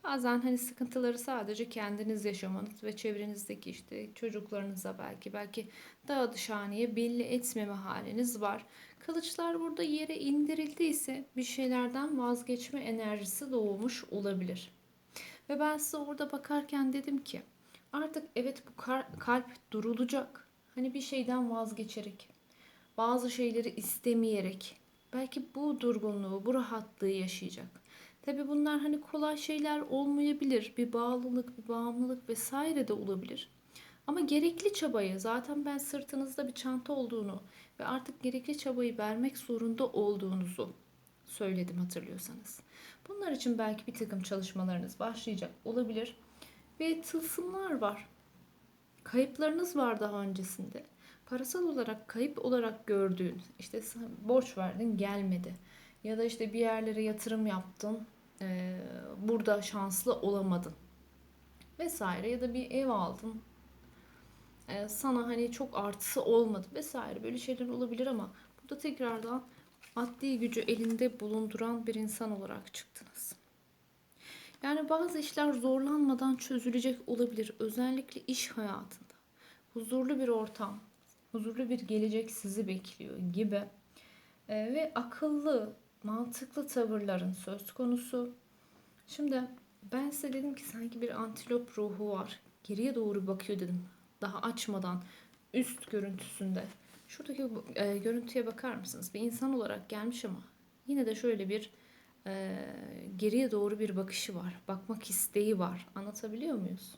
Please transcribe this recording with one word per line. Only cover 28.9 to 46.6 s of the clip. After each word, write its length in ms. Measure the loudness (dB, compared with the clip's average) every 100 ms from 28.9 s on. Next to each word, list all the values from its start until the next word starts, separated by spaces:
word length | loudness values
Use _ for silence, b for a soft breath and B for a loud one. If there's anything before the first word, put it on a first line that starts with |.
| 0
kolay 360 | -2 0 0 0
şeyler 420 | -2 0 2 0
olmayabilir. 920 | 2 2 4 4 4 4 4 4 2 -2
Bir 160 | 0
bağlılık, 640 | 2 2 2 2 0 -2 -10
bir 100 | -4
bağımlılık 640 | -2 0 0 0 0 -2
vesaire 580 | -4 -2 0 2 2 2
de 60 |
olabilir. 580 | 0 0 -2 -2 -8 -10 -16 _ B B B -2
Ama 120 | 2
gerekli 540 | 6 6 6 4 2
çabayı, 460 | 2 2 4 2 2
zaten 460 | 0 0 0 -2 0
ben 120 | -2
sırtınızda 720 | -2 -4 -2 -4 -2 -2 -4
bir 60 |
çanta 400 | -2 -2 -2 0
olduğunu 500 | -2 0 -2 -2 -4 B B B -6
ve 60 | -2
artık 360 | -2 -4 -4
gerekli 360 | -2 -2 -4 -4
çabayı 400 | 0 2 2 2
vermek 400 | 0 2 0 0
zorunda 500 | -4 0 0 2 2
olduğunuzu 840 | 4 4 2 0 0 0 -2 -6 -6 -20 _ -20 _ -16
söyledim 500 | -4 0 0 0 -2
hatırlıyorsanız. 840 | -2 -4 -8 -10 -10 -12 -14 -18 B B B B -10
Bunlar 220 | -4 -2
için 260 | 0 0 2
belki 300 | 0 -2 -6
bir 60 |
takım 280 | -6 -4 -4
çalışmalarınız 760 | -2 -2 -2 -2 0 0 -4 -4
başlayacak 520 | -4 -4 -4 -4 -4 -6 -2
olabilir. 520 | 0 0 -2 -4 -8 B B B B